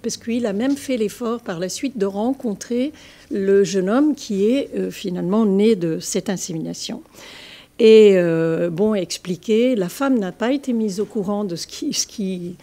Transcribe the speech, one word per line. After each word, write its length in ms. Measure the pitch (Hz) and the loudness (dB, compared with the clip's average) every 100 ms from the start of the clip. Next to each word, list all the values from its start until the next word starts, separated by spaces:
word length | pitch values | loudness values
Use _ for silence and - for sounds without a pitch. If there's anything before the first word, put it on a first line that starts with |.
parce 140 | 233 - | -8 -8
qu'il 300 | - 240 233 | -4 -2 -2
a 60 | |
même 240 | 196 262 277 | 0 0 -2
fait 200 | - 254 | -2 -2
l'effort 440 | 208 - 240 233 | -2 -4 -6 -6
par 200 | - 165 | -6 -6
la 80 | 180 | -6
suite 280 | - 277 220 | -4 -6 -2
de 100 | 196 | -2
rencontrer 840 | 196 233 269 240 190 - 240 269 - - - - | 0 -2 -2 -4 -6 -4 -2 -2 -6 -18 -20 -8
le 320 | 208 196 196 | -2 2 4
jeune 260 | 190 190 180 | 4 2 0
homme 280 | 240 302 277 | 2 2 0
qui 320 | - 196 208 | -4 0 2
est, 200 | 269 - 202 | 2 0 -4
euh, 140 | 185 | -6
finalement 560 | 190 196 180 175 208 220 | -6 -6 -4 0 2 2
né 300 | 190 220 202 | 4 4 2
de 240 | 165 165 | 0 -4
cette 280 | - 190 196 | -4 -4 -4
insémination. 760 | 180 - 165 165 175 - 226 - - - - - - - - | -4 -6 -6 -8 -8 -10 -12 -14 -20 -20 -20 -20 -20 -14 2
Et, 340 | 226 220 214 185 | 8 10 10 6
euh, 520 | 175 165 165 165 175 | 4 2 0 0 -2
bon, 240 | 165 214 | 0 0
expliquer, 800 | 208 170 - 175 175 - 220 247 | 0 -4 -8 -8 -6 0 2 4
la 140 | 240 175 | 2 -2
femme 300 | - 277 254 | -2 0 0
n'a 120 | 185 | 0
pas 220 | - 220 | -2 -2
été 200 | 277 277 | -2 -2
mise 280 | 233 214 185 | -2 -2 -2
au 60 | 202 | -4
courant 360 | 226 190 202 | -4 -2 -2
de 140 | 208 170 | -4 -6
ce 100 | - | -10
qui, 260 | - 302 | -8 -6
ce 120 | - - | -4 -6
qui, 480 | - 190 180 175 180 | -6 -6 -4 -8 -12